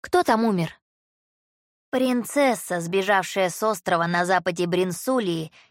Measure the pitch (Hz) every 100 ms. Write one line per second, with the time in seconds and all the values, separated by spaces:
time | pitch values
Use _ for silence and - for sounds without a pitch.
0 | - 359 339 220 226 190 160 - _ _
1 | _ _ _ _ _ _ _ _ _ 262
2 | 254 247 214 285 277 220 - 180 170 190
3 | 190 202 175 196 185 165 220 208 - 175
4 | 170 175 175 185 175 175 175 180 185 175
5 | - 262 202 170 156 - _